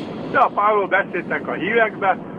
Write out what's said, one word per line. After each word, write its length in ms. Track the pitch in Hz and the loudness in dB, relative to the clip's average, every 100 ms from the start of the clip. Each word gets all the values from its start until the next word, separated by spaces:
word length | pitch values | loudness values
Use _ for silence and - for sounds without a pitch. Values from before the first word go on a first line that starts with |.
| - - - | -10 -8 0
de 80 | 277 | 4
a 120 | 196 | 4
Pálról 320 | - 208 208 185 | 4 2 2 2
beszéltek 640 | 185 190 185 165 151 - | 0 0 -4 -4 -4 -4
a 40 | |
hírekbe, 680 | 127 180 233 214 175 190 175 - | -4 0 2 2 0 0 0 -4